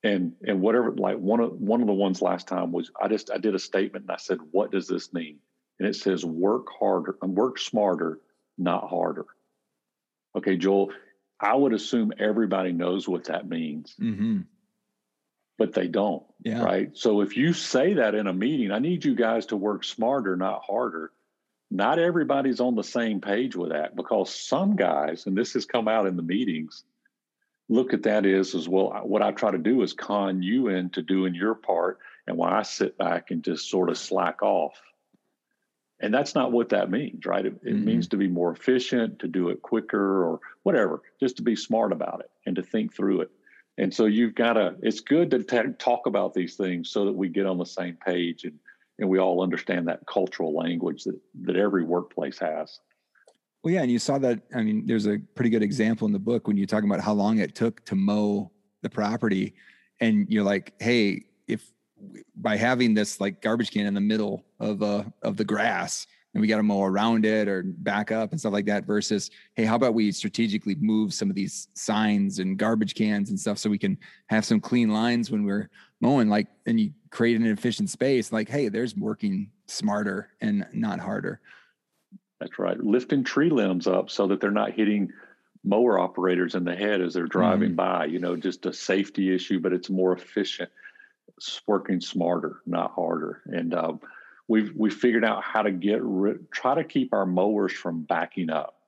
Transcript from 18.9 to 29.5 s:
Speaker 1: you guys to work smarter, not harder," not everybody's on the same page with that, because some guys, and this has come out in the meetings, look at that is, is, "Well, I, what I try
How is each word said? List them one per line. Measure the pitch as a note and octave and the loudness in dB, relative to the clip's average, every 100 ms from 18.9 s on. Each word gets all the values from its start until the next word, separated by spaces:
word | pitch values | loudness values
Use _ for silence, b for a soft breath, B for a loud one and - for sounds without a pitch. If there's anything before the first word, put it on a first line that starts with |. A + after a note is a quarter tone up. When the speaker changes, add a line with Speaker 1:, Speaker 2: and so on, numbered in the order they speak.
| F3 | 0
Speaker 1:
you | D3 A#2 | 0 2
guys | A2+ A2+ - | 2 2 -2
to | G#2+ | -2
work | G2+ G2 | -2 -2
smarter, | - - A2+ C#3 G2 F2+ | -6 -2 0 0 0 0
not | F#2+ - | -2 -4
harder," | - G#2+ B2 E2 D#2+ _ _ _ _ _ _ | -4 -2 -2 -4 -12 _ _ _ _ _ _
not | F#2+ G#2 D#3+ | -2 2 2
everybody's | E3+ E3+ C3+ C#3 C3+ A#2+ | 2 2 2 2 0 0
on | B2 A2+ | 0 0
the | |
same | G2+ B2 A2+ G2+ | -2 -2 -2 -2
page | G2+ G2+ B2+ F2+ | -2 -2 -2 -4
with | F2 | -4
that, | D2+ D#2 - | -2 -4 -6
because | - A2 F#2 | -2 0 0
some | - - C#3 G3 G3+ | -6 -2 0 2 2
guys, | F2 D2 D2+ E2 - | 2 2 0 -4 -4
and | F#2+ | -2
this | A#2 | 0
has | B2+ - | -4 -2
come | A#2+ A2 | -2 0
out | A2 F#2+ | 0 0
in | F2+ | -2
the | |
meetings, | E2 F#2+ B2 D#2+ D#2 - _ _ _ _ _ _ _ _ _ | -2 -2 -2 -4 -8 -14 _ _ _ _ _ _ _ _ _
look | A2+ B2+ | 2 2
at | G#2+ | 2
that | A2 G#2+ | 2 2
is, | G2 F#2+ F#2 | 4 4 2
is, | F2+ D#2+ | -2 0
"Well, | F#2+ F#2+ | 2 2
I, | G2+ | -2
what | - G#2+ | -2 2
I | G#2 | 2
try | G2+ A2 | 2 0